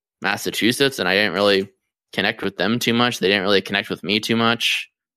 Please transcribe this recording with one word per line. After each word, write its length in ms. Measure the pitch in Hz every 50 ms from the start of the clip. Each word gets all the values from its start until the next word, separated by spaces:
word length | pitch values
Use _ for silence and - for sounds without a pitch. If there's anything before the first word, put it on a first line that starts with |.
| _ _ _ _
Massachusetts, 760 | - 95 104 107 - 90 - - 95 113 123 - 139 135 135 -
and 80 | 98 90
I 60 | 92
didn't 180 | 101 107 101 80
really 340 | 95 104 104 101 95 98 - _ _ _ _ _ _ _ _
connect 320 | - - 95 107 117 - -
with 140 | 98 92 -
them 200 | 87 101 117 120
too 160 | - 120 117
much. 240 | 120 120 120 117 -
They 80 | -
didn't 160 | 92 101 104
really 200 | 92 101 104 95
connect 280 | - - 98 98 104 -
with 140 | 95 - -
me 160 | 82 104 107
too 160 | - - 113
much. 520 | 113 117 117 117 120 - - - - - - _ _ _ _ _